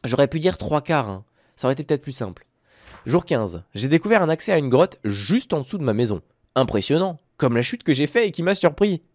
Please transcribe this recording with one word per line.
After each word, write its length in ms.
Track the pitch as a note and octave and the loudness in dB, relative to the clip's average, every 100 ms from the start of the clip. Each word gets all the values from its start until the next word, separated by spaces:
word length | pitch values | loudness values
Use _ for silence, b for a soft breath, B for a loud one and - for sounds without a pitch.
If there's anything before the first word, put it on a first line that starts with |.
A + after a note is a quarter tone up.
J'aurais 240 | A#2 C3 C#3 | -2 2 2
pu 120 | D#3+ | 2
dire 180 | E3+ F3+ | -2 -2
trois 240 | - D3+ | -4 -4
quarts, 280 | C#3 D#3 A2 | 0 -2 -2
hein. 140 | F#2+ - _ _ - | -10 -14 _ _ -4
Ça 120 | B2 | -2
aurait 60 | |
été 100 | C#3 | -2
peut-être 180 | D3 D3 | -2 -4
plus 120 | - | -4
simple. 320 | C3 G#2 F2+ _ _ B B B B - | -8 -8 -10 _ _ B B B B -2
Jour 200 | E3+ - | -2 0
quinze, 380 | C3+ G#2 E2 - G2+ | -2 -2 -6 -12 -6
j'ai 120 | C3 | 0
découvert 340 | D#3+ G#3 A3 | 0 2 2
un 80 | E3 | 2
accès 220 | D#3+ - | 0 0
à 60 | F3 | 0
une 120 | C3+ | 2
grotte 280 | B2+ F#3+ - | 4 2 0
juste 500 | G#2 G2+ G2+ A3+ - | -6 -4 0 -2 0
en 80 | D#3 | -4
dessous 160 | C3 G3+ | -4 -4
de 60 | |
ma 100 | C3+ | -2
maison. 280 | G#2+ A#2+ F#2+ _ _ _ B2+ | 0 0 -2 _ _ _ 0
Impressionnant, 640 | C3 G#2 - D3+ F#3+ E3 _ - | 0 0 0 0 0 -6 _ -2
comme 180 | C3+ A#2 | 0 2
la 60 | |
chute 220 | B2 A#3+ | 0 -2
que 100 | - | -2
j'ai 140 | C3+ D3 | 0 2
fait 200 | A#3 A3 | 2 0
et 40 | |
qui 120 | - | 0
m'a 120 | E3+ G3 | -2 2
surpris. 460 | E3+ D3 G#3 E3 _ | 2 2 0 0 _